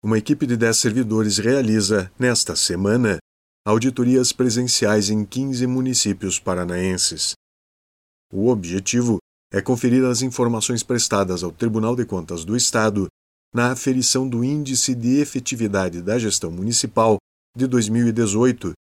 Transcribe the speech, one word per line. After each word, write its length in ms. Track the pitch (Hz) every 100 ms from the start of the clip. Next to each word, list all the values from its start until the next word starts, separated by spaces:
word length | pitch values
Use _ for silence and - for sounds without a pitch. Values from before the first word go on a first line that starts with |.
Uma 140 | 107 110
equipe 280 | 107 147 139
de 120 | 120
dez 200 | 113 113
servidores 600 | 123 113 113 110 107 98
realiza, 760 | 107 139 117 110 98 107 92 -
nesta 360 | 127 117 - 80
semana, 600 | - 90 98 117 117 85 _ _ _ _ 104
auditorias 680 | 110 127 127 123 127 123
presenciais 760 | - 127 117 123 - 107 107 101
em 160 | 107 104
quinze 400 | 127 135 127 127
municípios 760 | 127 131 117 104 95 95 -
paranaenses. 960 | - 90 87 87 92 90 - 80 - - _ _ _ _ _ _ _ _ _
O 180 | 98 113
objetivo 720 | 113 85 95 98 123 120 101 _ _ _
é 100 | 98
conferir 420 | - 120 127 127
as 180 | 127 117
informações 600 | 131 123 120 113 104 120
prestadas 600 | - 123 - 101 95 90
ao 80 | 87
Tribunal 440 | - 117 113 110 123
de 100 | 113
Contas 380 | 95 80 87
do 140 | 82 120
Estado 500 | - 120 110 101 92 _ _ _ _
na 180 | 117 123
aferição 560 | 123 135 131 120 131 131
do 160 | 120
Índice 520 | 123 151 139 127 - 123
de 240 | 120 139
Efetividade 800 | 147 131 117 120 110 101 92 85
da 160 | 90 120
Gestão 340 | 110 - 85
Municipal 680 | 87 101 117 113 - 113 104 _ _ _ 123
de 120 | 131
dois 200 | 123 107
mil 200 | 113 120
e 40 |
dezoito. 640 | 113 113 104 127 120 90 80